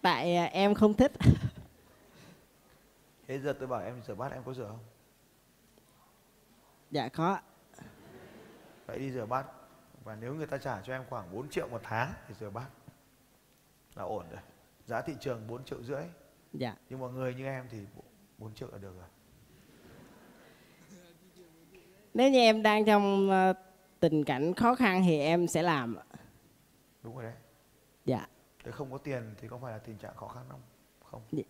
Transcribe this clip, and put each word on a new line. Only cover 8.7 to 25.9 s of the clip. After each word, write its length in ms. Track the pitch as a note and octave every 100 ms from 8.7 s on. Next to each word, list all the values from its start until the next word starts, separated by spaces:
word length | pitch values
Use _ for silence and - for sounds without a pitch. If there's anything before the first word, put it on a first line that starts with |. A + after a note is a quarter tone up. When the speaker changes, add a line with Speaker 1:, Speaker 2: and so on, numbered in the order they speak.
| - -
Speaker 2:
Vậy 140 | A#2+
đi 120 | C3+
rửa 140 | B2+ G#2+
bát. 200 | B2+ C#3 - - - _ -
Và 120 | - G#2+
nếu 200 | A#2 D3+
người 120 | D3
ta 100 | C#3
trả 240 | C#3+ A2
cho 120 | G2+
em 100 | C3 B2
khoảng 240 | B2 F2+
bốn 160 | F#2+ C#3+
triệu 180 | - -
một 140 | A#2
tháng 300 | - A2 C3+ - -
thì 60 | G#2
rửa 100 | G#2+
bát 180 | G2+ C3+ - - _ _ _ _ _ _ _ _ _ _ -
là 80 |
ổn 260 | F#2 G#2 E2+
rồi. 100 | G2 - _ _ _ -
Giá 160 | A2+
thị 120 | - C#3+
trường 280 | C#3 A#2 A2
bốn 160 | A#2+
triệu 200 | C3+ C3+
rưỡi. 200 | A#2 C#3 E3+ E3+ - _ _
Speaker 1:
Dạ. 220 | D3 B2 - _
Speaker 2:
Nhưng 100 | C3
mà 80 | B2+
người 260 | B2+ C3
như 120 | B2 C3+
em 220 | C3+ B2
thì 60 | A2+ G2+ - - _ _ _
bốn 160 | G#2+
triệu 160 | G#2+ -
là 60 | G#2
được 160 | G2 F2+
rồi. 100 | F2 _ _ - - - - - - - - - - - - - - _ F3 F#3+ F3 E3 F#3 F3+ F3 - - - - - _
Speaker 1:
Nếu 160 | A3 C4
như 100 | C4
em 240 | A#3 A3
đang 220 | G#3+ G#3 G#3+
trong, 440 | G#3 G3+ G3 G3
ờ, 240 | F#3+ F#3 F#3 - - _ _
tình 240 | E3+ D#3
cảnh 300 | C#3+ C3 D3+
khó 220 | F#3 A#3+ B3+
khăn 280 | B3 F#3 F#3
thì 140 | D3+
em 280 | C#3+ E3+ E3+
sẽ 140 | E3
làm. 360 | F3 D3+ A#2